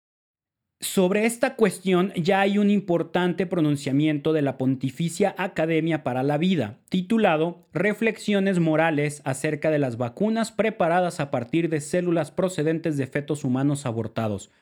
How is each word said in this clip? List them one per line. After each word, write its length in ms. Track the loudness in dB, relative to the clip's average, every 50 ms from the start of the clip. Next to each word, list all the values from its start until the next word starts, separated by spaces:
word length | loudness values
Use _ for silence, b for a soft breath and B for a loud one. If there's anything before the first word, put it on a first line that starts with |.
| _ _ _ _ _ _ _ _ _ _ _ _ _ _ _ -12
"Sobre 460 | -8 -4 0 2 2 2 2 2 0
esta 280 | 0 0 0 -2 -2 0
cuestión 580 | 2 2 2 2 0 0 2 2 2 2 0 -2
ya 240 | -2 2 2 4 4
hay 160 | 4 2 2
un 140 | 2 2 4
importante 720 | 2 2 2 0 0 0 0 -2 -2 0 0 0 0 0 -2
pronunciamiento 880 | -2 0 0 0 0 0 -2 -2 0 0 2 2 2 0 0 0 0
de 80 | 0 2
la 160 | 0 0 -2
Pontificia 800 | 0 0 0 0 0 -2 -6 -4 -4 -4 -4 0 0 0 0 0
Academia 640 | -2 -6 -4 -2 -2 0 0 0 0 0 0 -2 -2
para 200 | -2 -2 -2 0
la 160 | 0 0 0 2
Vida, 400 | 2 0 2 0 -2 -4 -6 -12 _ -4
titulado 800 | -4 -4 -2 0 0 2 4 4 2 2 0 -2 -4 -8 -12 _ -4
Reflexiones 840 | -2 0 0 0 0 0 -2 -2 -2 -2 0 0 2 2 2 2 2
Morales 640 | 2 2 4 4 2 2 2 0 -2 -2 -4 -6 -6
acerca 460 | -6 -6 -4 -2 -4 -2 0 0 0
de 80 | 2 2
las 200 | 0 0 -2 -4
vacunas 520 | -6 -6 -4 -2 -2 -2 0 -2 -2 -4
preparadas 720 | -2 -2 -2 -2 0 0 0 2 2 2 0 0 -2 -4
a 100 | -6 -4
partir 380 | -4 -4 -4 -2 -2 0 0 0
de 120 | -2 -2
células 500 | -4 -2 -2 -2 0 0 0 0 -2 -2
procedentes 680 | -2 -2 -2 -2 0 0 0 0 0 0 -2 -2 -2
de 100 | -2 -2
fetos 380 | -2 -4 -4 -4 -4 -6 -4 -2
humanos 400 | -2 0 0 0 0 0 -2 -4
abortados". 640 | -4 -4 -4 -6 -6 -4 -4 -4 -2 -4 -6 -8 -14 _ _